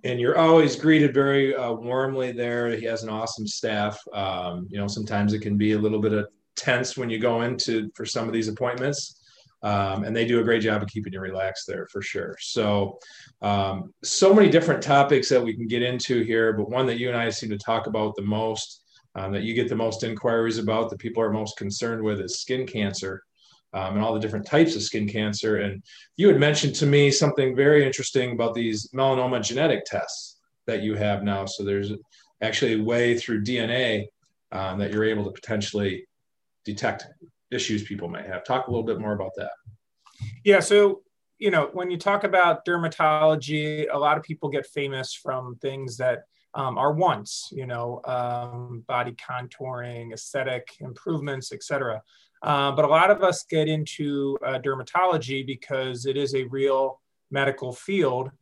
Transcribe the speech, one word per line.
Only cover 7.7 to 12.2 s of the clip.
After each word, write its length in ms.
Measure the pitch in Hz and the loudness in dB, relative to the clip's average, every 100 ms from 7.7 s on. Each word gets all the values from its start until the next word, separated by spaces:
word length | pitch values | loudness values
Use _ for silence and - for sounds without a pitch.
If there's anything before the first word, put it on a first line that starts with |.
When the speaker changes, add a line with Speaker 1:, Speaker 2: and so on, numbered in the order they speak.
| 113 110 - | -2 -2 -8
Speaker 1:
for 100 | 113 | -6
some 220 | 123 113 | -4 -2
of 60 | |
these 140 | 113 107 | -2 -2
appointments. 760 | 107 123 123 131 143 - - _ _ _ _ | -2 -4 -2 -2 -4 -8 -16 _ _ _ _
Um, 400 | 104 101 98 98 | -2 0 0 -2
and 120 | 104 113 | -2 0
they 100 | 117 | 2
do 140 | 117 | 2
a 40 | |
great 200 | 110 113 | 4 2
job 180 | 107 107 | 2 0
of 80 | 98 | -2
keeping 240 | 110 98 | -6 -8
you 80 | 95 | -8
relaxed 460 | 95 95 95 95 - | -8 -4 -4 -6 -8
there 200 | 92 90 | -8 -8
for 100 | 101 | -10
sure. 340 | - - | -8 -8